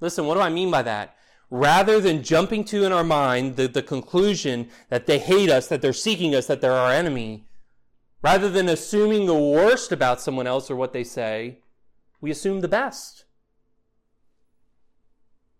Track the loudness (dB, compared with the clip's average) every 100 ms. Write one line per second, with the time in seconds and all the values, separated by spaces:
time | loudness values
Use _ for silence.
0 | -6 -4 -2 0 0 0 0 0 -2 -4
1 | -8 _ _ _ _ 0 4 4 4 4
2 | 4 0 2 2 2 -2 -4 0 2 2
3 | 2 2 2 0 -2 -2 -2 -2 -4 -8
4 | -2 0 2 0 -4 -6 -8 -14 _ -4
5 | 0 0 2 2 4 2 0 -2 -2 -2
6 | -4 -2 0 0 0 -2 0 2 2 0
7 | 0 -4 -8 -12 -16 -20 -20 _ _ _
8 | _ _ 2 2 2 0 0 0 0 2
9 | 2 2 2 2 2 4 4 4 0 -2
10 | 0 0 -4 -4 -2 -4 -4 -6 -4 -6
11 | -8 -6 -6 -6 -8 -14 _ _ _ _
12 | _ _ -10 -6 -4 -4 -2 -2 -2 -8
13 | -18 -20 _ _ _ _ _ _ _ _
14 | _ _ _ _ _ _ _ _ _ _
15 | _ _ _ _ _